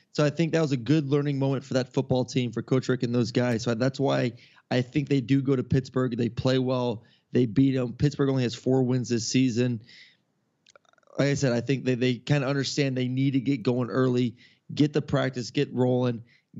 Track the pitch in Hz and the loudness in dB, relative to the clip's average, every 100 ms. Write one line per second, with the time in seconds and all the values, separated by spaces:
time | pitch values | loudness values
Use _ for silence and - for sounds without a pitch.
0 | _ - 147 147 165 160 156 135 113 156 | _ 0 0 2 0 0 0 0 2 0
1 | 139 143 143 139 135 135 - 127 123 - | 2 0 0 0 0 -2 -2 -2 0 -2
2 | 127 127 120 135 120 113 - 131 127 123 | 0 0 0 -2 -2 -4 0 0 0 -2
3 | 117 120 117 123 123 117 123 117 131 135 | 0 0 0 0 0 0 -2 0 -2 0
4 | 135 135 127 113 - _ _ 127 123 151 | 0 0 -2 -4 -16 _ _ -2 -2 -4
5 | 139 139 113 139 131 131 123 135 131 131 | 0 0 2 2 2 0 2 0 0 -2
6 | 131 117 120 - 131 131 127 127 123 113 | -2 -2 -4 -2 0 0 0 -2 -2 -4
7 | - _ _ 120 127 139 135 131 123 120 | -10 _ _ 0 2 4 2 2 -4 0
8 | 147 147 135 135 120 117 - 131 123 127 | -2 2 0 2 0 -2 0 2 2 0
9 | 110 120 113 131 131 113 123 117 - - | 0 -2 0 2 2 2 0 -2 -10 -20
10 | - _ _ _ _ _ _ _ _ _ | -20 _ _ _ _ _ _ _ _ _
11 | _ - 139 139 139 117 120 131 127 123 | _ -2 0 0 0 0 0 -2 0 0
12 | 127 120 - 143 131 139 131 - 139 127 | 0 -2 0 0 0 -2 -2 -2 -2 -2
13 | 127 127 139 135 120 143 - 123 120 123 | -2 0 0 0 0 0 0 0 0 0
14 | 131 123 123 - - _ - - 151 147 | 2 2 0 -4 -16 _ -8 0 0 0
15 | 135 139 131 127 113 139 135 120 127 127 | -2 0 -2 -4 -6 -4 -2 0 2 2
16 | 123 113 - _ _ 117 | 0 -2 -8 _ _ -14